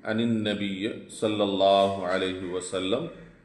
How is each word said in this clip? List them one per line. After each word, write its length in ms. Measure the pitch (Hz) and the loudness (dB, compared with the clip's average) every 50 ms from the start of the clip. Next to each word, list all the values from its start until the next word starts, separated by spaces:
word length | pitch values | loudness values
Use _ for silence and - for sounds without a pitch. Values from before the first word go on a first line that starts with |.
| - | -2
عن 140 | 110 110 113 | -2 0 0
النبی 680 | 117 117 113 110 107 107 101 98 101 98 98 92 98 120 139 - - - - - | 2 0 0 0 0 -2 -2 -2 -4 -4 -4 -4 -4 -4 -6 -8 -14 -16 -6 -2
صلی 200 | 113 107 107 104 | -2 -2 2 2
اللہ 680 | 104 101 98 95 95 98 98 98 98 98 98 98 92 | 0 0 2 4 6 6 8 6 6 4 2 -2 -2
علیہ 460 | 87 92 95 95 92 92 92 95 87 | -2 0 0 0 -2 -4 -6 -8 -6
وسلم 540 | 90 92 90 - - 92 92 92 107 131 165 165 - - - - - _ | -6 -6 -6 -4 -4 -4 -2 0 -2 -2 -4 -8 -12 -16 -20 -20 -20 _